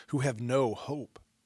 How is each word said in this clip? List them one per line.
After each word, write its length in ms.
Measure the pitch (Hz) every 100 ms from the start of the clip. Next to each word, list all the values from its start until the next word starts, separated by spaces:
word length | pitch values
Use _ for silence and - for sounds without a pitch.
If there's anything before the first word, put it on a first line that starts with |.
| -
who 120 | 143
have 200 | 139 110
no 340 | 120 135 123
hope. 460 | 104 - 147 113 - _ _